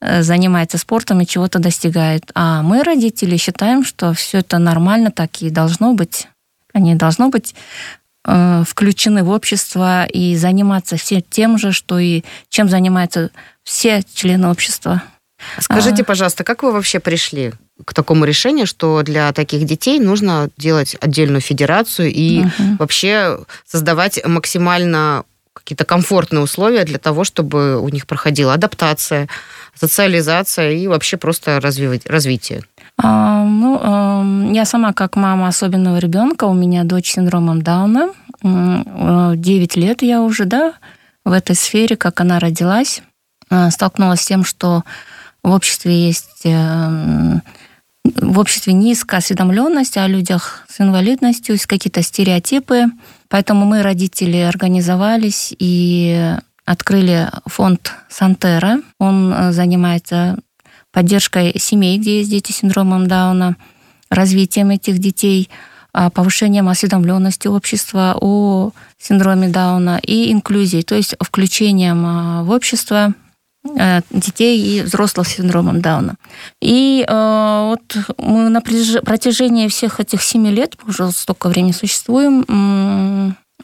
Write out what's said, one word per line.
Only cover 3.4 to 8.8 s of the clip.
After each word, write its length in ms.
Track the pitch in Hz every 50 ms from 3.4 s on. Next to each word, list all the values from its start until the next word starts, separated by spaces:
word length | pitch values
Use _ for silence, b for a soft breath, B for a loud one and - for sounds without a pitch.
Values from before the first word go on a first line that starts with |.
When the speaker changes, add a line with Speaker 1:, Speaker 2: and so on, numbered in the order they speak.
| - - 180 - 196 214 247 269 262
Speaker 1:
что 280 | - - - - 175 165
всё 240 | 170 - - - 196
это 180 | 185 - - 170
нормально, 520 | 170 170 165 170 170 185 202 226 233 214 -
так 300 | - 165 160 - - -
и 80 | 160
должно 440 | 156 165 160 160 170 170 214 240 254
быть. 340 | 202 175 165 - - - - _ _ _ _ _ _ _ _ -
Они 200 | 202 196 170 170
должны 320 | 160 165 160 160 - 240 269
быть, 240 | 262 226 - - - B B B B B B B B B B _ _ _ -
э, 380 | - - 180 175 180 175 170 170 -
включены 560 | - -